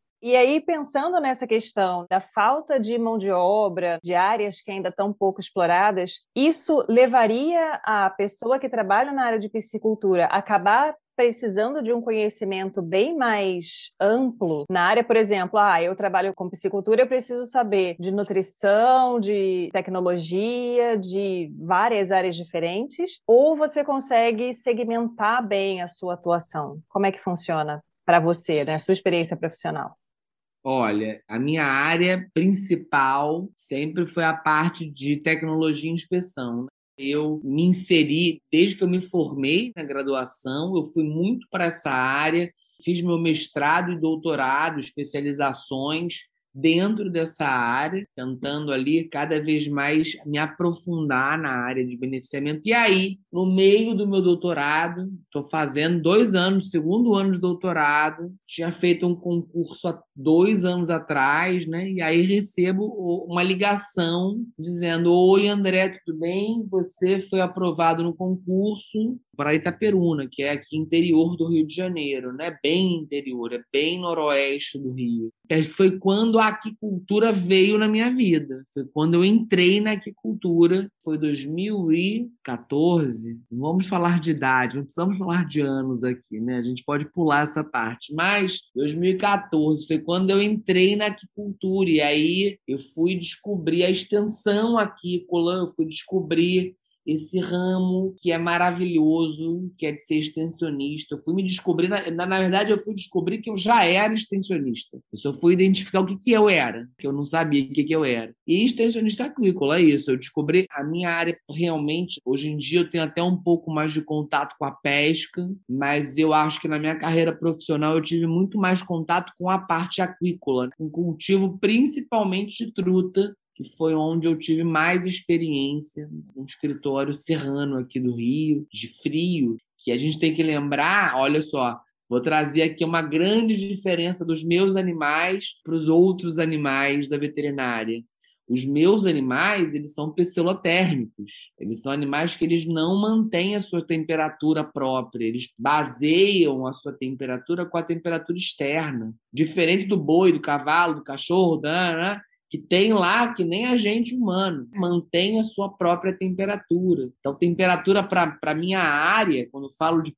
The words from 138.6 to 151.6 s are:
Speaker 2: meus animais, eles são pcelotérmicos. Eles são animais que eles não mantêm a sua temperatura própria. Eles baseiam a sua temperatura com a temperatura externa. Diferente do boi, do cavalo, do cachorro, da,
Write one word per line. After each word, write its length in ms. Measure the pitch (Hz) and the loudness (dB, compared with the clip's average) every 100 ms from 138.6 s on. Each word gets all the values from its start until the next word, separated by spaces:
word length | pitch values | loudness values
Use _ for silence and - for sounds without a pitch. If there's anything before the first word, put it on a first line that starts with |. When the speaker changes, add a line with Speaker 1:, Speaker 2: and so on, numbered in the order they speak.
| 131 | 0
Speaker 2:
meus 400 | 143 175 214 190 | 4 4 4 2
animais, 680 | 151 131 131 190 208 160 | 0 0 0 2 2 -2
eles 200 | 151 147 | -4 -8
são 180 | - 156 | -8 -4
pcelotérmicos. 1400 | 151 175 180 170 190 170 175 180 139 110 - 104 - - _ | -2 -2 0 -2 0 0 2 2 0 -4 -10 -18 -18 -20 _
Eles 240 | 104 113 | -10 -8
são 80 | 135 | -6
animais 460 | 147 139 143 175 - | -4 -2 -2 -2 -2
que 80 | |
eles 220 | 165 170 165 | 0 0 0
não 340 | 160 165 196 | -2 0 2
mantêm 560 | 214 220 220 170 190 208 | 2 2 2 0 -2 -2
a 60 | |
sua 240 | 202 170 165 | -4 -6 -2
temperatura 760 | 160 160 160 156 156 151 156 | -4 -2 -2 -2 0 0 0
própria. 640 | 151 139 131 131 113 117 113 | -2 -4 -2 -2 -4 -4 -4
Eles 280 | 123 120 - | -4 -10 -4
baseiam 1120 | 131 151 147 120 151 170 202 196 151 135 127 | 0 0 -2 -2 2 4 4 4 2 2 -6
a 60 | |
sua 180 | 135 143 | -8 -12
temperatura 760 | 131 131 131 131 127 - 170 170 | -8 -8 -6 -6 -6 -4 -4 -2
com 120 | 170 | -4
a 60 | |
temperatura 540 | 160 165 170 165 165 175 | -4 -4 -2 -4 -4 -6
externa. 760 | - - 139 156 151 123 110 110 _ | -6 -4 -2 -2 -2 -6 -8 -12 _
Diferente 540 | 123 156 175 165 190 190 | -2 -2 2 2 2 2
do 100 | 190 | 0
boi, 380 | 147 165 185 | 2 4 6
do 80 | 151 | 4
cavalo, 540 | - 143 139 165 175 151 | 0 -2 2 2 2 -2
do 80 | |
cachorro, 540 | - 135 - 185 175 | -8 -10 -2 2 2
da, 380 | 156 | 0